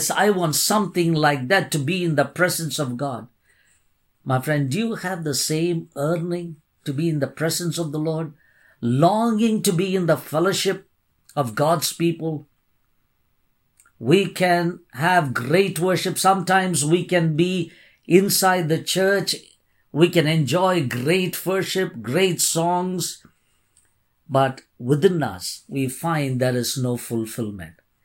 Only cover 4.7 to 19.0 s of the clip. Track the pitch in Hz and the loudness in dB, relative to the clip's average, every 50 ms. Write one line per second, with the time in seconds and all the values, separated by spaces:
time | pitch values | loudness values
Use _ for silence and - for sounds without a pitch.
4.7 | 135 202 226 226 220 - - 180 190 170 165 151 135 - - - 156 156 165 175 | 0 -2 -2 -2 -4 -4 -6 -6 -6 -4 -4 -4 -2 -2 -2 -2 -2 0 0 0
5.7 | 170 165 165 - - 139 143 156 175 175 165 175 175 175 175 170 156 - _ _ | -2 -2 -6 -8 -8 -4 -2 -2 -2 -2 -2 -4 -4 -6 -6 -10 -14 -16 _ _
6.7 | _ _ - 151 139 139 165 170 156 147 135 127 - - 156 165 160 - 175 165 | _ _ -8 -6 -4 -2 0 0 0 0 -2 -2 -4 -4 -4 -2 -2 -2 -4 -4
7.7 | - 165 165 151 143 151 151 160 160 160 165 151 - _ _ _ _ _ _ _ | -4 -4 -4 -4 -4 -4 -2 -2 -2 -4 -6 -8 -10 _ _ _ _ _ _ _
8.7 | _ - - 117 123 135 160 175 208 220 233 233 220 208 233 226 214 202 165 202 | _ -6 -2 0 2 4 4 4 4 2 0 0 0 2 2 2 2 2 0 0
9.7 | 185 165 196 185 190 190 180 165 156 - - - 139 156 170 196 185 - - 196 | 2 2 0 0 0 0 2 2 0 0 -2 -4 0 0 2 2 2 0 0 -2
10.7 | 185 - - _ _ _ _ _ _ _ _ _ - 147 135 117 107 107 147 156 | -2 -4 -8 _ _ _ _ _ _ _ _ _ -4 -4 -4 -2 0 0 2 2
11.7 | 170 156 - - - - 165 170 165 - 156 160 156 139 - _ _ _ _ _ | 2 2 0 -4 -4 0 0 0 0 -2 -4 -6 -6 -6 -10 _ _ _ _ _
12.7 | _ _ _ _ _ _ _ _ _ _ _ _ _ _ _ _ _ _ _ _ | _ _ _ _ _ _ _ _ _ _ _ _ _ _ _ _ _ _ _ _
13.7 | _ _ _ _ _ - 117 117 156 196 190 160 - - 185 180 175 175 175 170 | _ _ _ _ _ -6 0 2 2 4 2 0 -2 0 0 2 2 2 0 -2
14.7 | 180 170 _ _ - 120 151 175 180 180 156 135 117 - 120 123 151 185 196 190 | -4 -6 _ _ -8 -2 0 2 2 2 2 0 -4 -4 -2 2 2 2 2 2
15.7 | 190 151 170 185 185 - - 190 - - - 185 190 190 170 180 185 190 185 185 | 0 -2 0 0 0 0 -2 -4 -2 2 2 2 2 2 2 2 2 2 2 0
16.7 | 175 131 135 151 170 185 175 - 180 175 165 160 156 147 175 180 185 180 165 - | -2 0 0 2 2 2 2 2 0 2 2 2 2 2 2 2 0 -2 -4 -6
17.7 | - - - _ _ _ - - 165 170 196 202 196 - 196 185 185 180 165 147 | -8 -20 -20 _ _ _ -2 4 4 4 6 4 0 2 2 2 2 2 2 0
18.7 | 160 156 131 - - 175 | 0 -2 -2 -2 0 2